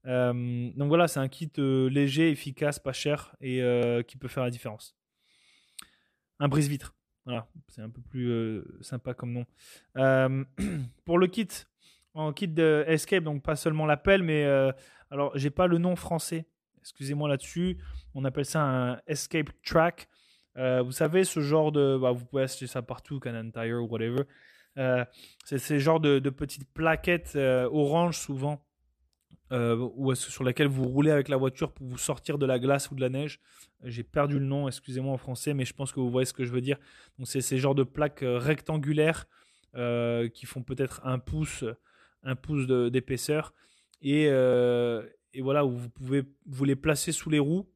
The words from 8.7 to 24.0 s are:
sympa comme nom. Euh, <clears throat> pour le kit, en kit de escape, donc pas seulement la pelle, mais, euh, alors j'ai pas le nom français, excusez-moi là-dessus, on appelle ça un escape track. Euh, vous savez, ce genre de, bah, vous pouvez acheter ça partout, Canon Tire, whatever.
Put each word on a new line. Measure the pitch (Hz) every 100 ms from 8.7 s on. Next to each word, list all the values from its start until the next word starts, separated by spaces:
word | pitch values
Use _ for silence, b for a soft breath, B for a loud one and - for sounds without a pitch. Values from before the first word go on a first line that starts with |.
| -
sympa | - 123 127
comme | 123 120
nom. | 120 120 B B B B 131
Euh, | 135 131 131 135 135 -
<clears throat> | 202 165 120 _
pour | - 175
le | 180
kit, | 185 202 - - _ b b b
en | 156 156
kit | 139 196
de | 160 160 151 151
escape, | 160 - 190
donc | 160 147
pas | -
seulement | 151 165 156 156
la | 147
pelle, | - 196
mais, | 170 151
euh, | 143 139 135 131 B B B
alors | 139 143 139
j'ai | 143
pas | 143 180
le | 170
nom | 180
français, | 175 - 165 - 165 165 _ _ _
excusez-moi | - _ 135 147 147
là-dessus, | 139 - 170 180 175 B B B
on | 135
appelle | 135 139
ça | 135 160
un | 143 131 123 127 -
escape | 151 - 165 147 -
track. | - 170 170 - - b b b b -
Euh, | 127 127
vous | 127
savez, | 127 156 180
ce | 185 165
genre | 143 156 156
de, | 147 139 135
bah, | 127
vous | 123
pouvez | 120 139
acheter | 131 - 127
ça | 131
partout, | 117 123 - 139
Canon | 127 117 113
Tire, | 117 113 120 117
whatever. | 113